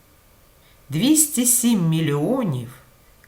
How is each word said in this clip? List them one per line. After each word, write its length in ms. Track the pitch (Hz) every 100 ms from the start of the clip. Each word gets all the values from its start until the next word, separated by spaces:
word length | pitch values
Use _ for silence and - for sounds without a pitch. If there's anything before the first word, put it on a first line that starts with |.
| _ _ _ _ _ _ _ _ -
двісті 580 | 143 240 311 - - 254
сім 420 | - 233 214 165
мільйонів 840 | 160 156 143 156 277 214 123 117 - - _ _ _